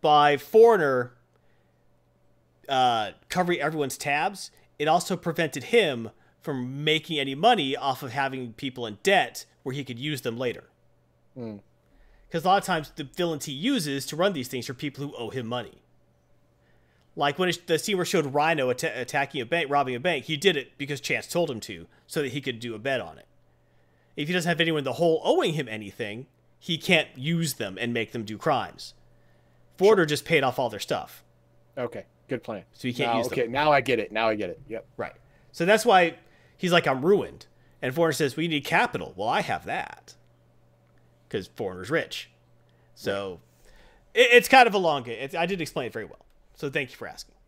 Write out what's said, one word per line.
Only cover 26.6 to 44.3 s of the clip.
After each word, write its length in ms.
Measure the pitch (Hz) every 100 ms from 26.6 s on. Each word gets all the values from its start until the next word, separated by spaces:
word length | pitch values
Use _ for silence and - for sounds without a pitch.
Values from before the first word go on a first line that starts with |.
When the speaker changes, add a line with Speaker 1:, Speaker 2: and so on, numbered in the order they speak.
| - 160
Speaker 1:
can't 320 | - 170 - -
use 380 | 135 170 160 -
them 220 | 104 92
and 140 | 120
make 200 | 117 110
them 120 | 120 107
do 120 | 104
crimes. 580 | 165 135 92 - - - _ _ _ _ _ _ _ -
Foreigner 240 | 190 208
Speaker 2:
Sure. 40 | 160
Speaker 1:
just 180 | 147 -
paid 180 | 165
off 140 | 131 123
all 120 | 123
their 100 | 107
stuff. 440 | - 117 - - _ _ _ _ _ -
Speaker 2:
Okay, 280 | 120 107 - _ _
good 120 | 127
plan. 200 | - 104 -
Speaker 1:
So 140 | _ 127
he 60 | 123
can't 160 | 127
Speaker 2:
Now, 60 | 117
Speaker 1:
use 80 | 120
them. 100 | -
Speaker 2:
okay, 80 | 117
now 240 | 131 156
I 100 | 143
get 180 | 131 117
it. 120 | 104
Now 160 | 110 113
I 60 | 110
get 140 | 92
it. 100 | 82 -
Yep. 200 | 110 - -
Speaker 1:
Right. 180 | 104 - _ _ _
So 140 | - 170
that's 200 | 214 240
why 300 | 190 170 - _ _ _ _
he's 140 | 180
like, 160 | 170 151
"I'm 180 | 135 151
ruined." 400 | 202 98 69 - _ _ _
And 120 | 127
Foreigner 200 | 135 165
says, 220 | 139 147 120
"We 120 | 165
need 180 | 151 127
capital." 480 | 170 240 - 80 -
"Well, 120 | 107
I 120 | 147
have 240 | - 90 90
that." 500 | 165 - - - - _ _ _ _ _ _ _ _ _ _ _
'Cause 180 | 107 92 -
Foreigner's 340 | 101 90 92
rich. 400 | 160 - - - _ _ _ _ _ _
So 480 | - - 98 98 87 _ _ - - - _ _
it, 160 | - 240